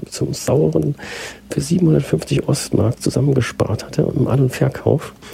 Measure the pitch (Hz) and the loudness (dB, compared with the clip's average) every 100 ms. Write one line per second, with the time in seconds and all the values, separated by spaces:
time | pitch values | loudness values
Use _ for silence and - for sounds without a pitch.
0 | - - 131 135 - 127 156 160 151 - | -4 -6 -6 -4 0 2 2 2 -2 -4
1 | - - - - - 147 139 170 165 143 | -10 -12 -14 -16 -6 -4 0 2 4 4
2 | 143 160 - 139 - 139 - - 113 - | 2 -2 0 -2 0 -2 0 0 2 0
3 | - 127 139 131 117 - - 107 - - | -2 0 2 2 0 -2 -2 -2 -4 -2
4 | - - 117 135 131 - 135 - - 131 | 0 0 2 2 2 2 -2 0 0 0
5 | - - - | -2 -18 -20